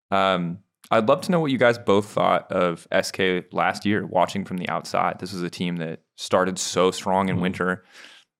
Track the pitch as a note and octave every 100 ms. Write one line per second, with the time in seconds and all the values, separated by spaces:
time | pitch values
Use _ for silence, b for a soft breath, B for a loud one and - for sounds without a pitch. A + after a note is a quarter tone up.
0 | _ G2 F#2+ F#2 E2+ F#2+ _ _ - A2+
1 | A2 C#3+ - F3 D#3 B2+ A#2+ A#2 G#2+ G2+
2 | G2+ - F#2 F2+ - F#2 F2+ E2 - F#2+
3 | - - F#2+ F2+ - F2+ E2+ G2 G2+ G2+
4 | E2 F#2 F2 G2 F#2 F#2 F2 E2 - G2
5 | F2+ E2+ F#2 F#2+ F2 - F2+ F2 D#2+ D#2+
6 | _ - - G2 F#2 F#2 - F2 F#2 -
7 | G2+ F#2+ F#2+ F2+ F2+ F#2+ F2+ F2+ B B
8 | B B B _